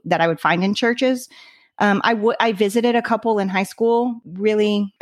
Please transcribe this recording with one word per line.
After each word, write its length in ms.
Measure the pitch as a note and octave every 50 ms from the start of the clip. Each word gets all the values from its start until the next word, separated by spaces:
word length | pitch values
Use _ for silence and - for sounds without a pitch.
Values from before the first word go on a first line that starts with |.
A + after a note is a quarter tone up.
| -
that 160 | E3 E3+ D#3+
I 80 | E3 E3+
would 100 | D#3+ -
find 240 | - D#3 F3 F3 F#3+
in 120 | G3 G#3
churches. 520 | - B3 A#3 A#3+ B3 C4 B3+ C4 B3 - - - - - - - _ _ _ _ -
Um, 200 | G#3 G#3 G3 G3 -
I 80 | A3+ A#3
w-, 240 | G#3 G#3 A#3 - -
I 140 | A3+ A#3 G#3
visited 420 | F3+ G#3+ G3 G3+ A#3 A3+ A#3+ A#3
a 60 | A#3
couple 360 | A#3 - A#3 G#3+ - A3+ A3
in 120 | G#3 G3 F#3
high 140 | F#3+ F#3+ G3
school. 580 | - - - A3+ A#3 A#3 A#3 A#3+ B3 A#3 A#3 _
Really, 720 | D#3+ E3+ F#3+ G3+ G#3+ G#3+ G#3+ G#3 G#3 G#3 G#3 G3+ G3 _ -